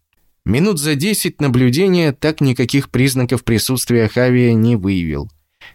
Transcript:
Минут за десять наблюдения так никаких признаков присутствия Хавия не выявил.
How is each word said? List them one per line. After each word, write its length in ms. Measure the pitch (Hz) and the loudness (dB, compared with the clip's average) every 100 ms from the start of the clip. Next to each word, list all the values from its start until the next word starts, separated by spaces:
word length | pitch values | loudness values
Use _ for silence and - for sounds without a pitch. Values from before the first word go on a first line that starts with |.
| _ _ _ _ | _ _ _ _
Минут 340 | - 117 196 180 | -2 0 0 0
за 160 | 147 | -2
десять 460 | 147 180 208 175 - | -2 -2 -2 -4 -4
наблюдения 720 | 143 123 127 131 196 180 160 | -2 2 2 2 2 2 0
так 300 | 139 156 156 | -2 -4 0
никаких 480 | 139 123 127 143 - | 0 0 0 -2 -2
признаков 540 | 123 135 131 123 120 | 0 0 0 -2 -2
присутствия 640 | - 113 - 131 - 120 107 | 0 -2 0 -4 0 0 2
Хавия 440 | - 127 123 123 | 0 2 4 4
не 240 | 113 113 117 | 4 2 0
выявил. 540 | 92 95 82 71 73 _ _ _ - | 0 -2 -2 -4 -8 _ _ _ -20